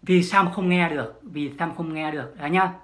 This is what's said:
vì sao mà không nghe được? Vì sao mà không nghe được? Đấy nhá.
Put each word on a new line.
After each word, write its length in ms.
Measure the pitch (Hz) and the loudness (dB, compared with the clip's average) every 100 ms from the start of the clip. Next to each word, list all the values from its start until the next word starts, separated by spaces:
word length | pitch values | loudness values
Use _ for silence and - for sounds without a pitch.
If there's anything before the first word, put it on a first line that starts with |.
vì 200 | - 180 | 6 4
sao 220 | 175 196 | 6 4
mà 60 | 180 | 2
không 180 | 208 180 | 0 0
nghe 200 | 180 170 | 2 2
được? 320 | 147 117 - | -2 -6 -10
Vì 300 | - 147 143 135 | -12 -8 -8 -4
sao 100 | 170 | -6
mà 60 | - | -4
không 180 | 165 | -8
nghe 160 | 156 156 | -6 -6
được? 240 | 151 127 - | -6 -10 -10
Đấy 100 | 147 | -2
nhá. 180 | 180 185 180 | 0 0 -2